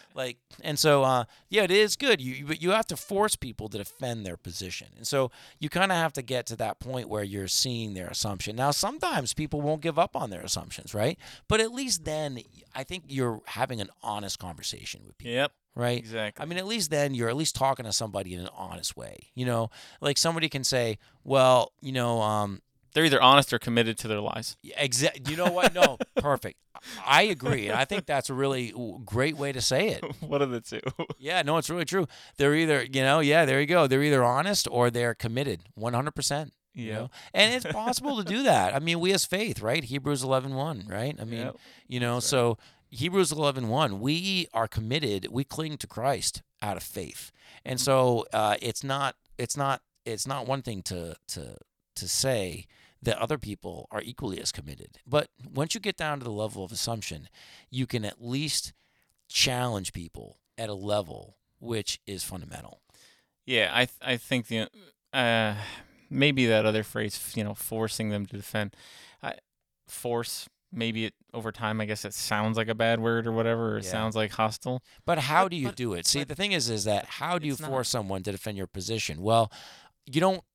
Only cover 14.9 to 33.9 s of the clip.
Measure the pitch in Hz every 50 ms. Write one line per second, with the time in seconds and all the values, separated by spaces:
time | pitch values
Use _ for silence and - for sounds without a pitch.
14.9 | - - 50 50 - - - 120 120 127 139 143 - _ _ _ _ 120 120 120
15.9 | 120 120 117 110 113 113 107 104 - - 147 156 175 180 190 202 226 226 180 147
16.9 | 156 147 143 143 135 120 117 117 123 147 160 143 - - 135 135 135 - 120 110
17.9 | 98 - 117 107 98 101 98 90 90 90 90 - - - 92 90 85 87 78 -
18.9 | - - 60 50 50 50 - _ _ 123 127 123 120 117 113 110 - - - -
19.9 | - - - 143 139 - - 165 165 165 160 147 - 135 127 - 135 127 120 117
20.9 | 107 - _ _ _ _ - 143 139 135 131 127 127 123 113 - - _ - 135
21.9 | 131 127 120 120 117 113 107 107 107 104 104 101 98 - - _ _ _ _ _
22.9 | - 151 165 160 139 - - 127 139 143 135 - - 113 - 123 117 117 117 113
23.9 | 110 - - 110 107 104 104 - - 110 120 - - - - - - - 147 135
24.9 | 120 123 143 165 - 143 127 139 151 165 180 175 175 180 220 208 180 180 - -
25.9 | 127 - 247 - _ - 127 147 139 120 - 95 - _ _ _ - - - -
26.9 | - - - 127 139 160 196 220 185 131 123 - 143 127 104 101 104 117 135 -
27.9 | 202 196 - - 147 135 - - 135 127 139 139 135 127 123 113 95 123 123 110
28.9 | 85 127 117 95 104 120 131 156 151 143 143 139 135 127 113 - 127 139 196 220
29.9 | 165 - - - - - 160 - 143 139 143 131 123 117 - - 110 113 - -
30.9 | - - 165 - - - 131 147 175 180 156 139 160 165 143 - 165 175 165 -
31.9 | 175 196 170 - - - - - - - 139 143 147 160 165 160 147 135 120 131
32.9 | 131 135 131 135 143 160 156 143 147 165 160 135 135 139 147 143 175 175 156 131